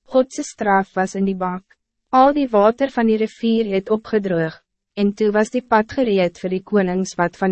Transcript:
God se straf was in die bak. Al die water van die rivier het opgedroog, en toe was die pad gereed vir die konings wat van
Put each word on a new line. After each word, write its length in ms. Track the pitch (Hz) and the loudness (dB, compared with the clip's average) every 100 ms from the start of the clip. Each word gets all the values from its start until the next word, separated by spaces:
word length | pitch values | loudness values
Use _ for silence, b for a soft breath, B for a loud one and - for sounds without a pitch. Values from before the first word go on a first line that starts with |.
| _ | _
God 240 | 262 262 | -2 -2
se 140 | - 294 | -4 -12
straf 460 | - 220 196 196 - | -6 0 0 0 -4
was 220 | 185 196 | -4 -2
in 60 | 196 | -4
die 80 | 190 | -4
bak. 300 | 185 180 - _ _ _ _ 262 | -6 -8 -14 _ _ _ _ 2
Al 160 | 269 294 | 4 2
die 100 | 269 | 0
water 460 | 214 208 233 269 | 4 4 2 -2
van 160 | - 226 | 0 0
die 60 | 220 | 0
rivier 480 | 220 - 233 226 226 | -2 -4 -2 0 0
het 180 | 196 190 | -2 -2
opgedroog, 640 | 220 220 220 196 170 160 - _ _ _ - | -4 -2 -4 0 -2 -2 -6 _ _ _ -2
en 160 | 202 | -2
toe 140 | 202 214 208 | 0 0 2
was 160 | 220 | 0
die 100 | 254 | -2
pad 300 | 247 220 220 - | 0 0 0 -2
gereed 420 | 247 196 175 175 | 0 2 0 -2
vir 160 | 185 185 | -6 -6
die 80 | |
konings 480 | 190 208 185 180 190 - | -2 0 0 -2 -4 -2
wat 160 | 175 - | -4 -2
van 140 | 190 | 0